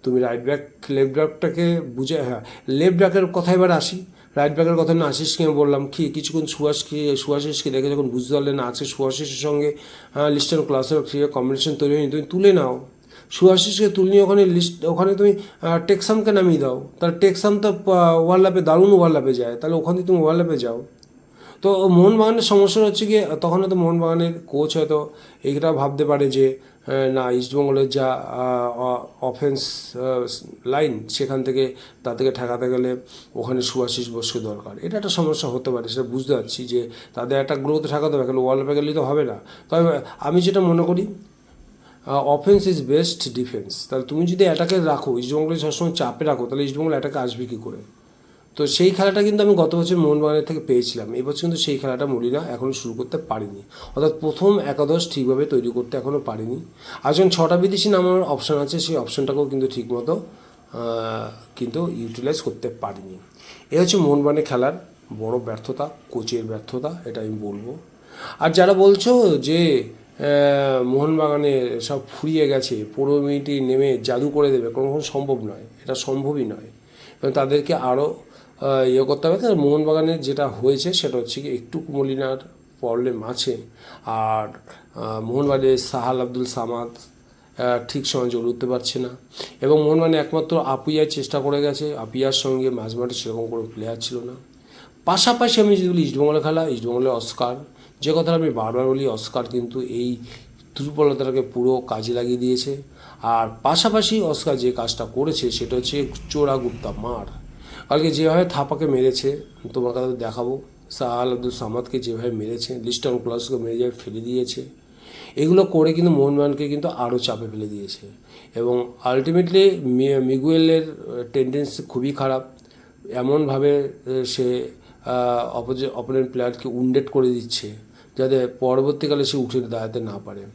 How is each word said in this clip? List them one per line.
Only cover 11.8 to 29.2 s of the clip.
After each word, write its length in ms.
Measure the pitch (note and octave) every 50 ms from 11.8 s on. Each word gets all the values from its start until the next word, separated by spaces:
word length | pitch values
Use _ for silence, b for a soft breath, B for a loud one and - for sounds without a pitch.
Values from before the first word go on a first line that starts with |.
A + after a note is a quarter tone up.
| D3 C#3+ C#3+
হয়নি, 160 | D3+ D3+ C#3
তুমি 120 | C3+ D#3 C#3+ -
তুলে 240 | F3 F#3 G3 G3+ F#3+
নাও। 320 | F3 C#3 B2+ B2+ B2+ C3 - - _ B B B B B B
সুভাষিসকে 600 | - - F3 F#3+ F#3 F#3+ F#3+ G#3 G3 F#3+ G#3+ G3+
তুলে 220 | G3+ G3 F#3 F#3+
নিয়ে 120 | G3 G3+ G3+
ওখানে 220 | F3+ G3+ G3+ G3
লিস্ট, 400 | F#3 E3+ F3 E3+ E3+ - - -
ওখানে 300 | E3 E3+ E3+ F#3 F#3+ G3
তুমি, 180 | F#3+ G3+ G#3 G3 G3+ B B B B
আহ, 180 | - E3 E3+ E3+ E3+
টেকসামকে 440 | - G3+ F#3+ - - A3 A3 G3+ G#3+
নামিয়ে 280 | G3+ G3 F#3 F3+ E3 C#3+
দাও, 280 | C#3 C3+ B2+ C3+ C#3+ - - -
তাহলে 200 | E3+ E3+ E3+ E3+
টেকসাম 400 | G3+ G3 F3+ F3+ - G#3 G#3 G3+
তো, 320 | G3+ G#3+ F#3 E3+ - G3
আহ, 280 | F#3+ F3+ F3 E3+ E3 E3
ওভারল্যাপে, 420 | E3 E3+ F3+ F#3+ F#3+ F#3+ F3+ F#3
দারুণ 300 | E3 D#3+ D#3 E3+ F#3+ G3+
ওভারল্যাপে 420 | G3 F#3 F3 E3 D#3 D3 B2+ C3+ C3
যায়, 220 | A#2+ B2 A#2 A#2+
তাহলে 200 | A#2+ D#3 D#3 E3
ওখান 200 | D#3+ D#3 E3 F3+
থেকে 120 | F3+ F3
তুমি 120 | F3+ F#3 E3+
ওভারল্যাপে 380 | D#3 D#3 D#3+ E3+ F3 E3 D#3
যাও। 260 | C3+ A#2+ A#2 A#2 A#2+ C3+ - - _ - _ - - _ B B B B B B B
তো 260 | - G3 G3 F#3+ F#3+
মোহনবাগানের 540 | F#3+ F3+ F3 F3+ G3+ A3+ A3 G#3+ A3 A#3 A#3
সমস্যা 440 | - - G#3 G3+ G3 G3 G3 A3 G#3+
হচ্ছে 200 | G#3 G3+ G#3 A3
গিয়ে, 200 | G3+ G#3+ G#3+ F#3+ D3 D#3 D3+
তখন 200 | - E3+ E3 F#3
হয়তো 140 | F#3+ F#3+ F#3+
মোহনবাগানের 580 | F3+ E3+ E3 E3+ E3+ E3+ E3 E3 E3+ E3+ E3+ E3 E3 -
কোচ 300 | - - C#3+ D3+ D3+ D#3
হয়তো 320 | D#3+ D#3 D3+ D#3 D3+ D3 D3+ B B B B B B -
এইটা 280 | C3+ C#3 C#3+ D3+ D#3+
ভাবতে 340 | D#3 C3+ C#3 C#3+ C#3+ C#3 D3
পারে 260 | C#3+ D3 C#3 C#3+ C3+
যে, 280 | B2+ C3+ C3+ C3 C3 C3 B B B B B
আহ, 260 | - C3+ C3+ C3+ C3 C3
না, 180 | C3 B2+ B2
ইস্টবেঙ্গলের 580 | B2 B2 B2 B2+ C3 C#3+ C#3+ C#3 C3+ C#3 C3+ C3
যা, 180 | B2+ C#3 C3 C3 C3
আহ, 680 | C3 C3 - - B2 B2+ B2+ B2+ A#2+ A#2+ A#2+ A#2+ A#2
অ-, 460 | B2+ B2+ B2 A#2+ A#2+ - - -